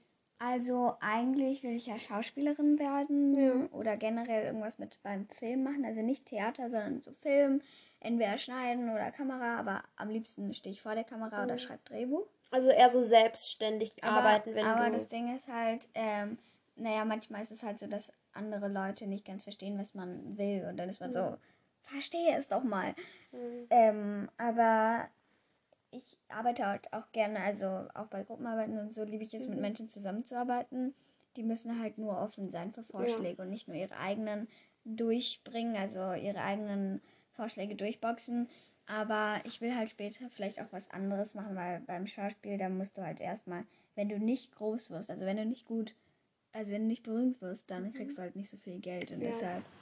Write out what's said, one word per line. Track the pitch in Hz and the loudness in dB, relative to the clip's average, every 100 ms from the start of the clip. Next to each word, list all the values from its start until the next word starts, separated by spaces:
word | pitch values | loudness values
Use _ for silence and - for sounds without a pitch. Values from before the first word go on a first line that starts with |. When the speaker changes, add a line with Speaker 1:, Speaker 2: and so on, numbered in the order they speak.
| _ _ _ - | _ _ _ -8
Speaker 1:
Also | 240 247 247 247 240 - | -2 0 2 4 4 2
eigentlich | - 220 247 269 262 269 | 0 2 2 4 2 0
will | 247 233 | -2 -4
ich | 240 | -4
ja | 214 | -8
Schauspielerin | - 208 233 - 294 294 294 294 | -4 -4 -4 0 0 4 6 6
werden | 277 277 294 285 277 277 | 4 2 2 4 6 8
Speaker 2:
Ja. | 269 254 349 | 8 6 2
Speaker 1:
oder | - 220 208 | -2 -2 0
generell | 220 233 233 220 - | 0 0 0 0 0
irgendwas | 220 214 - | -2 -4 -8
mit | 208 - | -12 -10
beim | - 196 202 | -6 -6 -6
Film | - 233 254 | -8 -2 0
machen. | 262 285 226 | 0 0 -2
Also | 220 | 0
nicht | 220 285 - | 0 -2 -4
Theater, | 214 214 269 240 | -4 -2 -2 -4
sondern | 233 208 - | -2 -2 -6
so | - - | -8 -6
Film, | 302 277 285 277 - - - _ | 4 6 8 4 0 -14 -20 _
entweder | 220 233 208 226 | -2 2 2 0
schneiden | - 254 247 247 240 | -4 -2 -2 0 0
oder | 220 - | -2 -2
Kamera, | 254 269 254 240 233 | -4 -4 -2 -2 -2
aber | 220 196 - - | -2 -4 -6 -8
am | 214 | -4
liebsten | 220 220 - 202 | -4 -6 -8 -8
stehe | 220 185 | -8 -10
ich | 202 | -10
vor | 220 220 | -6 -4
der | 226 | -4
Kamera | 226 220 208 | -6 -6 -2
oder | 247 247 | -2 -2
Speaker 2:
Mhm. | |
Speaker 1:
schreibe | 254 - - | -6 -12 -10
Drehbuch. | 226 254 302 415 _ _ | -6 -2 -2 -2 _ _
Speaker 2:
Also | 262 262 | 6 8
eher | - 247 | 12 10
so | 247 | 10
selbstständig | 226 226 220 220 - - 214 214 220 - | 10 10 10 6 0 2 0 0 -2 -2
Speaker 1:
Aber, | 220 214 | 2 6
Speaker 2:
arbeiten, | 214 214 220 214 | 8 8 4 0
wenn | 214 | 2
Speaker 1:
aber | 226 233 | 4 4
Speaker 2:
du | 226 | 2
Speaker 1:
das | 220 | -2
Ding | 233 240 262 | -4 -4 -6
ist | 269 | -6
halt, | 233 226 226 - 220 | -2 0 -2 -4 -4
ähm, | 220 208 208 233 _ _ _ - | -2 0 -2 -8 _ _ _ -6
naja, | 226 214 220 | -2 0 0
manchmal | 220 - 208 | -2 -4 -8
ist | 220 | -10
es | 220 | -8
halt | 226 208 | -8 -8
so, | 202 | -6
dass | 208 - - _ | -8 -8 -18 _
andere | - 214 202 202 | -10 -6 -4 -4
Leute | 196 190 202 202 | -2 -4 -4 -6
nicht | 196 202 | -6 -8
ganz | 190 | -12
verstehen, | - 196 196 202 | -12 -10 -6 -6
was | 202 196 | -6 -8
man | 180 180 - 202 | -8 -8 -8 -4
will. | 202 196 170 | -2 -2 -4
Und | 180 | -6
dann | 180 | -6
ist | - | -6
man | 185 | -4
Speaker 2:
Mhm. | |
Speaker 1:
so, | 185 180 - _ _ _ _ | -2 -2 -4 _ _ _ _
„Verstehe | - 277 285 339 339 262 | -12 -8 -4 0 2 2
es | 277 | 0
doch | 202 | -2
mal.“ | 262 196 196 - 370 - - | 0 0 -2 -6 -12 -20 -18
Speaker 2:
Mhm. | 247 240 240 240 | -12 -10 -10 4
Speaker 1:
Ähm, | 247 220 214 208 208 202 - | 8 8 6 0 -4 -6 -4
aber | 233 226 226 220 220 233 - _ _ _ _ _ _ _ _ | 0 4 6 6 6 2 -2 _ _ _ _ _ _ _ _
ich | 247 - _ - | -16 -16 _ -12
arbeite | - 240 240 202 | -2 0 2 0
halt | 202 - | -2 -4
auch | 220 - | -10 -4
gerne, | 226 208 214 | 0 0 2
also | 190 202 196 190 - | 0 0 -2 -2 -6
auch | - 214 | -10 -8
bei | 196 | -8
Gruppenarbeiten | 196 240 240 226 214 214 | -8 -8 -4 -2 -2 -4
und | 214 | -6
so | 220 | -6
liebe | 214 214 | -6 -6
ich | 220 | -8
es, | 220 254 | -8 -4
mit | 202 | -2
Speaker 2:
Mhm. | |
Speaker 1:
Menschen | 202 226 220 | -2 -4 -10
zusammenzuarbeiten. | 202 196 208 240 240 247 247 - 254 254 - _ _ _ - | -8 -6 -4 -4 -2 0 -2 -2 -4 -4 -6 _ _ _ -4
Die | |
müssen | 226 226 233 233 | -2 -2 -2 -4
halt | 214 214 | -4 -4
nur | 220 185 | -4 -2
offen | 208 - 190 | -4 -4 -6
sein | 170 185 | -6 -8
für | 233 | -10
Speaker 2:
Ja. | 226 | -10
Speaker 1:
Vorschläge | - 240 226 185 180 | -2 -2 0 -2 -4
und | 185 | -8
nicht | 214 - | -8 -8
nur | 165 | -8
ihre | - - | -8 -4
eigenen | 180 208 214 208 226 - _ _ | -4 -2 -2 -4 -6 -12 _ _
durchbringen, | 226 220 226 233 247 - - 233 233 214 | -10 -2 0 2 0 -6 -8 -4 -2 -2
also | 196 190 190 | -2 -4 -4
ihre | 175 202 202 | -2 -4 -2
eigenen | 196 202 214 196 196 196 - _ _ | -2 -2 -2 -2 -2 -4 -8 _ _
Vorschläge | - 226 - 202 202 | -10 -8 -6 -8 -4
durchboxen. | 202 233 226 233 - 240 240 - - _ - | -4 -2 -4 -4 -4 -4 -4 -8 -20 _ -8
Aber | 214 214 214 214 214 - | -4 -2 0 0 -2 -6
ich | - | -6
will | 233 247 | -4 -2
halt | 220 | -4
später | - 208 - 247 | -6 -10 -10 -14
vielleicht | - 196 - | -6 -6 -6
auch | 220 | -10
was | 185 190 | -12 -10
anderes | 190 196 196 208 | -6 -2 -2 -4
machen, | 208 208 190 | -6 -8 -6
weil | 180 175 | -4 -6
beim | - 180 196 | -6 -6 -8
Schauspiel, | - 202 - 202 196 | -6 -6 -6 -6 -4
da | 185 | -2
musst | 185 196 - | -2 -4 -8
du | |
halt | 165 160 | -8 -6
erstmal, | 180 208 - 175 220 _ _ - | -6 -8 -8 -10 -10 _ _ -4
wenn | 208 | -2
du | 208 | 0
nicht | 220 269 - - | 0 0 -4 -6
groß | 214 226 - | -4 -4 -6
wirst, | 170 220 | -10 -8
also | - 185 | -6 -2
wenn | 208 | -2
du | 220 | -2
nicht | 247 - | -4 -4
gut | 226 220 - _ _ _ _ _ 220 | -4 -4 -10 _ _ _ _ _ -10
also | 208 | -6
wenn | 208 | -2
du | 220 | 0
nicht | 233 | -2
berühmt | 233 226 254 254 | -2 0 0 0
wirst, | 185 214 - | -6 -10 -10
dann | 185 | -8
Speaker 2:
Mhm. | 196 | -8
Speaker 1:
kriegst | 262 269 285 | -8 -10 -8
du | |
halt | 180 190 | -10 -10
nicht | 196 | -12
so | 202 | -14
viel | - 180 | -14 -12
Geld | 180 180 185 | -8 -8 -8
und | 170 | -6
Speaker 2:
Ja. | 233 | -4
Speaker 1:
deshalb | - 180 180 - - | -4 -4 -6 -10 -16